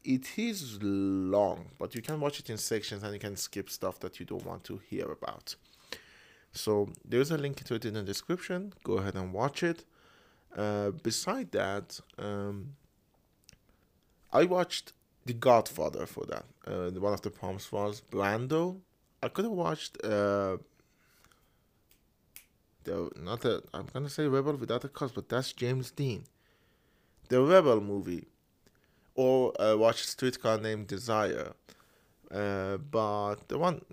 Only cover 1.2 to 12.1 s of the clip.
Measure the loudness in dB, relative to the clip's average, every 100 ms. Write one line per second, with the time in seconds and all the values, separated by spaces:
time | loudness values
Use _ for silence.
1.2 | 2 4 4 2 -8 -8 -8 -6 -6 -2
2.2 | -2 -4 -8 -6 -2 -2 -2 -6 -6 -6
3.2 | -6 -6 -6 -6 -8 -6 -6 -6 -10 -10
4.2 | -8 -8 -8 -10 -10 -12 -8 -6 -6 -6
5.2 | -8 -10 -12 -16 _ -20 -16 -16 -16 -20
6.2 | -20 -20 _ -6 2 2 2 -4 -2 0
7.2 | 2 0 -4 -6 -6 -6 -4 -6 -6 -6
8.2 | -4 -6 -4 -6 -8 -10 -4 -2 -2 -4
9.2 | -4 -2 -2 0 -2 -2 -8 _ -20 -20
10.2 | _ _ -14 -4 0 0 0 -2 -4 -2
11.2 | -2 -4 -2 -2 -2 -4 -8 -14 -16